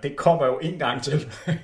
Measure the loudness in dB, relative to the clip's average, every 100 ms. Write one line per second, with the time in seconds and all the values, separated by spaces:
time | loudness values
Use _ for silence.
0 | -6 2 4 4 4 2 -2 -2 -2 -2
1 | -2 -2 -2 -8 -4 -4